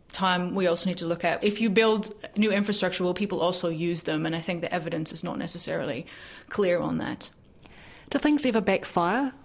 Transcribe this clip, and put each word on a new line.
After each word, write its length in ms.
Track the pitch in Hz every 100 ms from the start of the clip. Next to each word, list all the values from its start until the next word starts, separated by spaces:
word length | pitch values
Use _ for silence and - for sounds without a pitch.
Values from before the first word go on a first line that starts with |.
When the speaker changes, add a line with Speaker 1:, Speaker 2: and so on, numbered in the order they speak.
| -
Speaker 1:
time, 440 | - 185 180 180 190
we 100 | 180
also 240 | 170 190
need 80 | 170
to 80 | 170
look 180 | 170
at, 200 | 170 -
if 180 | 208 208
you 80 | 226
build 460 | 190 226 220 214 - - -
new 160 | 214
infrastructure, 520 | 196 208 196 180 185
will 100 | 180
people 280 | 180 202 185
also 280 | 175 180 175
use 340 | 160 170 170
them? 220 | 165 156 160
And 100 | 165
I 60 |
think 200 | 165 175
the 120 | 170
evidence 400 | 175 160 160 160
is 100 | 165
not 140 | 175 -
necessarily 720 | 170 175 - 160 - 120 180 - - - -
clear 300 | - 190 175
on 180 | 151 165
that. 320 | - - - - - - - - - - -
Speaker 2:
Do 80 | 277
things 260 | 302 294 254
ever 120 | 220
backfire? 720 | 196 190 - - 170 226 277 -